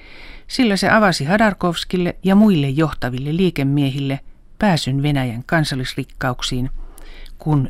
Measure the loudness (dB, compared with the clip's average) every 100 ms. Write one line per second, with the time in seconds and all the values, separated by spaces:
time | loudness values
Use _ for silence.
0 | -20 -20 -18 -20 -8 0 2 2 2 4
1 | 4 2 0 2 2 2 -2 -2 -4 -2
2 | -2 -2 4 6 6 4 2 2 0 0
3 | -4 -4 -4 0 0 0 0 2 0 -2
4 | -4 -6 -8 -20 -16 -2 2 2 0 0
5 | 0 0 -2 -6 -2 0 0 -2 -6 -8
6 | -10 -4 -4 -4 -4 -4 -4 -6 -10 -16
7 | -20 -18 -18 -8 0 0